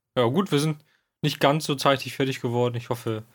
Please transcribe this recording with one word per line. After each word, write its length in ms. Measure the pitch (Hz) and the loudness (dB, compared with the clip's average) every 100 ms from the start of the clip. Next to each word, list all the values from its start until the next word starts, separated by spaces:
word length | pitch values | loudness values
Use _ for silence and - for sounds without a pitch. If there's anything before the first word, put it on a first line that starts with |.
| _ 131 | _ 0
ja 80 | 120 | 2
gut, 260 | 156 190 | 2 0
wir 60 | 143 | 0
sind 180 | 156 151 _ _ _ _ | 0 -4 _ _ _ _
nicht 180 | 151 143 | -4 2
ganz 260 | 143 156 - | 2 2 0
so 100 | 139 | 0
zeitig 400 | 143 131 127 - | 2 2 -2 -4
fertig 260 | 135 127 | -4 -2
geworden. 340 | 123 120 123 120 | -4 0 0 -2
Ich 140 | - | -6
hoffe, 340 | 120 117 110 107 | -6 -4 -8 -10